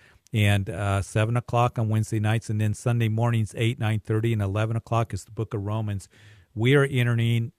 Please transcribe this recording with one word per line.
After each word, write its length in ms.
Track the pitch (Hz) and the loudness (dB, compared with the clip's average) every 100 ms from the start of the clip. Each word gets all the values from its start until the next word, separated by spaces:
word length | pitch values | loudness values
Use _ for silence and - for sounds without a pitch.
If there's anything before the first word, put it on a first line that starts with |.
| _ _ _ | _ _ _
And, 380 | 113 104 101 98 | 2 4 4 0
uh, 320 | 87 101 98 | -4 -2 -2
seven 340 | 92 113 110 120 | 0 -2 0 -2
o'clock 400 | - 117 120 - | 0 2 2 0
on 100 | 110 | 0
Wednesday 320 | 110 107 110 | 0 0 -2
nights, 280 | 107 113 - | 0 -2 -2
and 120 | 107 | -2
then 120 | 107 | -2
Sunday 360 | 104 123 120 110 | -2 0 0 0
mornings, 440 | 110 120 117 107 - | 2 2 0 -2 -2
eight, 200 | 113 120 | -2 0
nine 220 | 110 110 | -2 -2
thirty, 320 | - 110 117 | 0 0 0
and 80 | 113 | 0
eleven 360 | 98 104 110 113 | 0 -2 -2 -2
o'clock 360 | - 113 113 | -2 -2 -2
is 120 | 98 | -6
the 80 | - | -8
book 200 | 107 110 | -10 -6
of 140 | 107 98 | -6 -4
Romans. 420 | 110 107 98 - - - - _ | -4 -4 -6 -10 -20 -20 -20 _
We 200 | 107 120 | 0 4
are 100 | 143 | 4
entering 680 | 139 127 120 117 117 117 117 | 4 2 2 2 2 0 -2